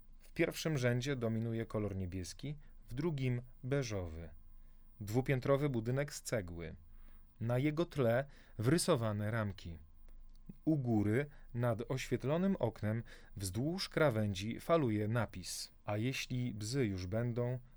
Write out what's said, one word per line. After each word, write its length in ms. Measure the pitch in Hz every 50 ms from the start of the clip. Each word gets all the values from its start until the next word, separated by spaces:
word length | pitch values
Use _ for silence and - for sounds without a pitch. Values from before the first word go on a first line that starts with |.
| - - - - -
W 100 | - -
pierwszym 460 | - - - 156 - - 165 156 135
rzędzie 380 | 123 123 120 123 123 147 143
dominuje 500 | 123 117 110 113 110 113 117 113 113 113
kolor 300 | - - 110 104 98 95
niebieski, 600 | 95 95 85 85 95 87 - - - - 135 151 147 - - - - - -
w 60 | 120
drugim 480 | 123 147 175 156 135 131 127 123 120 - - - - -
beżowy. 640 | 123 139 143 135 113 104 98 90 85 80 82 85 80 - - - - - - - - - - - - - -
Dwupiętrowy 680 | 107 101 107 127 127 147 139 127 - 135 139 135 147 151
budynek 460 | 127 113 110 123 127 139 143 143 -
z 80 | - -
cegły. 520 | - 127 113 92 85 85 82 82 80 80 - - - - - - - - - - - - -
Na 180 | 110 117 123 127
jego 280 | 139 151 151 151 175
tle 380 | 175 - 147 127 113 117 127 139 143 - - - - - -
wrysowane 720 | 107 127 156 175 - - 165 120 113 110 104 104 104 107
ramki. 480 | 110 117 107 101 95 - - 87 82 76 - - - - - - - - - - - - - - - - -
U 120 | 151 160
góry, 500 | 143 127 120 117 104 101 104 107 127 143 147 - - - - -
nad 280 | 117 120 120 113 104 117 -
oświetlonym 680 | 131 127 - - 127 113 - 131 151 170 185 196 190 -
oknem, 440 | - 113 - - - 104 110 117 113 - - - - - -
wzdłuż 520 | 98 98 92 90 113 131 156 175 190 - -
krawędzi 720 | - 170 160 143 110 110 107 101 98 90 101 113 117 -
faluje 480 | - - 170 170 143 117 107 104 107 107
napis: 640 | 113 120 107 - - 92 85 - - - - - - - -
„A 120 | - 104
jeśli 580 | 107 110 131 135 - - - 127 123 123 123 107
bzy 320 | 107 104 110 127 143 127
już 200 | 104 98 92 92
będą, 520 | 92 95 110 120 123 113 120 120 123 127 127 - - -